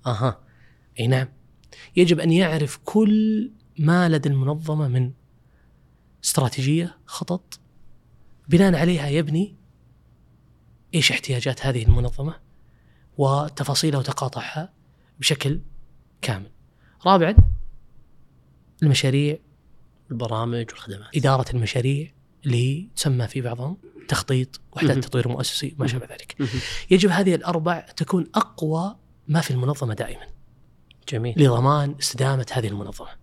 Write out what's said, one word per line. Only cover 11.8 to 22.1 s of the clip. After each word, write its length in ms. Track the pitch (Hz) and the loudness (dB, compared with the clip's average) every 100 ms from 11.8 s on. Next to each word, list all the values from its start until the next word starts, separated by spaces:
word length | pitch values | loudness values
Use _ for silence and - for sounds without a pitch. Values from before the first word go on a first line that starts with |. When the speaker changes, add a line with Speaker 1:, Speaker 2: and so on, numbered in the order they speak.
Speaker 2:
المنظمة 680 | 110 123 123 - 143 - _ - - _ _ _ _ - | 4 4 2 -4 -6 -10 _ -20 -20 _ _ _ _ -2
وتفاصيلها 840 | 135 139 147 - 143 139 156 143 | 0 2 -2 -6 -4 0 0 0
وتقاطعها 760 | 127 135 131 - - - 170 _ _ _ _ _ | -4 -4 -6 -6 -10 -10 -12 _ _ _ _ _
بشكل 400 | - - 135 156 - - - - _ _ | -2 -2 -2 -4 -6 -16 -20 -20 _ _
كامل. 300 | - 101 98 - _ _ _ _ 175 | -6 -6 -8 -20 _ _ _ _ 2
رابعًا 300 | 196 165 214 - - - - - - - - - _ _ _ _ _ | 4 8 8 8 4 -4 -12 -20 -20 -20 -20 -20 _ _ _ _ _
المشاريع، 540 | 151 131 135 135 147 151 _ _ _ - - _ _ | 2 4 2 2 0 -2 _ _ _ -20 -20 _ _
Speaker 1:
البرامج 540 | 117 117 110 117 117 117 | -8 -4 -2 -2 -4 -6
والخدمات. 460 | - - 101 107 123 | -12 -14 -14 -6 0
Speaker 2:
إدارة 280 | 135 135 123 | 2 2 2
المشاريع 580 | 123 110 127 127 143 156 | -2 -2 0 0 -2 -6